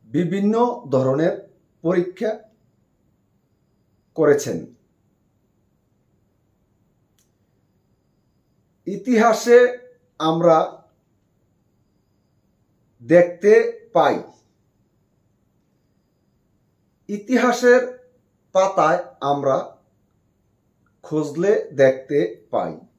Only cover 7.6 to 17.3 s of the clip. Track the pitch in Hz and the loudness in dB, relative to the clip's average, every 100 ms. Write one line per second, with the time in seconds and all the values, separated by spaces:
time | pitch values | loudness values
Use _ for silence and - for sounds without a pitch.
7.6 | _ _ _ _ _ _ _ _ _ _ | _ _ _ _ _ _ _ _ _ _
8.6 | _ _ - 202 - 226 233 220 240 240 | _ _ -12 -10 -2 2 2 2 4 6
9.6 | 247 - - _ _ _ 160 165 170 160 | 4 -2 -20 _ _ _ -4 0 2 2
10.6 | - - _ _ _ _ _ _ _ _ | 0 -10 _ _ _ _ _ _ _ _
11.6 | _ _ _ _ _ _ _ _ _ _ | _ _ _ _ _ _ _ _ _ _
12.6 | _ _ _ _ 117 170 175 - 202 226 | _ _ _ _ 2 4 4 0 2 4
13.6 | 226 - - 175 143 110 - _ _ _ | 2 -8 -4 0 0 -2 -10 _ _ _
14.6 | _ _ _ _ _ _ _ _ _ _ | _ _ _ _ _ _ _ _ _ _
15.6 | _ _ _ _ _ _ _ _ _ _ | _ _ _ _ _ _ _ _ _ _
16.6 | _ _ _ _ - 208 - | _ _ _ _ -14 -14 -4